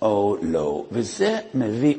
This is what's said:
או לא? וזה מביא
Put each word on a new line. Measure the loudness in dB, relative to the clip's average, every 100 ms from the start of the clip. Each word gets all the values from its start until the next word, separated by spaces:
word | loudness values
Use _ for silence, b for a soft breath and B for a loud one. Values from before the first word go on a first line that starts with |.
או | 0 2 2 0
לא? | 0 0 0 -4 -4
וזה | -4 -4 0 0 0 -4
מביא | -2 -2 2 2